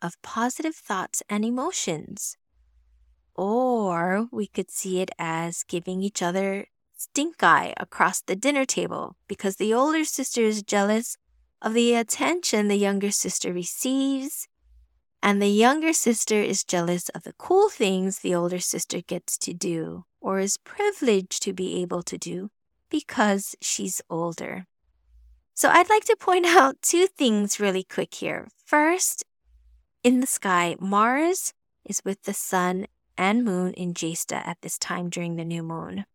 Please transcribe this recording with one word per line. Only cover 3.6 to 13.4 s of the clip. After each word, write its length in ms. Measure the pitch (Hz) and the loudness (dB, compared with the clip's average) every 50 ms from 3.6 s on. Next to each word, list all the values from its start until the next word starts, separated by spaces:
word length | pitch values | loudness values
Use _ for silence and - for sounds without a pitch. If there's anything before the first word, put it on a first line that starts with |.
| 254 254 247 226 208 185 170 170 170 180 190 208 233 247 | 2 2 2 2 0 0 0 0 0 0 0 0 -2 -2
we 160 | 254 220 202 | -4 -6 -6
could 240 | - - - 180 - | -4 -4 -6 -6 -6
see 280 | - - - 190 185 185 | -6 -8 -4 -2 -2 -2
it 120 | 185 - - - | -2 -2 -4 -6
as 440 | 170 165 160 165 170 170 170 - - | -6 -4 -4 -4 -4 -4 -6 -8 -8
giving 380 | - - 170 170 185 185 185 | -6 -6 -6 -4 -4 -4 -2
each 200 | 190 208 - - | -2 -2 -2 -2
other 440 | 180 175 175 190 196 196 196 202 - - _ _ _ _ _ | -2 0 0 0 0 -2 -2 -4 -8 -12 _ _ _ _ _
stink 460 | - - - - 285 294 339 - - 196 | -14 -12 -6 -2 -2 -2 -2 0 4 6
eye 300 | 170 156 - 90 - - | 6 6 6 4 0 -6
across 440 | - - - - - 185 180 190 - | -8 -10 -6 0 2 2 2 2 -2
the 140 | - - 190 | -4 -4 -4
dinner 300 | 196 - 277 294 269 269 | 0 0 0 2 2 0
table 500 | - - 185 170 170 170 - - - - _ _ | 0 0 -2 -2 -4 -4 -6 -8 -10 -12 _ _
because 300 | - 196 - - 196 202 | -12 -8 -4 -4 -4 -2
the 160 | - 196 214 220 | 0 0 2 4
older 300 | 247 269 302 311 320 311 | 4 4 4 2 0 0
sister 380 | - - - 262 - - 240 | -2 -4 -4 -6 -4 0 2
is 220 | 226 214 214 208 202 | 2 2 2 0 -2
jealous 540 | - 208 202 196 208 214 226 240 - - - _ _ _ _ _ _ _ - | 0 2 2 2 2 2 0 -2 -4 -10 -12 _ _ _ _ _ _ _ -6
of 120 | - 220 220 | -4 0 2
the 200 | 240 233 240 240 | 4 4 4 4
attention 760 | 233 226 - - - 269 277 339 359 - - - 214 208 | 2 2 -2 -2 0 0 0 0 0 -2 0 2 2 2
the 80 | 202 202 | 2 2
younger 360 | 202 202 196 202 196 202 202 | 2 2 2 2 0 0 0
sister 420 | 202 - - 190 - - | -2 -2 -2 -2 -4 -4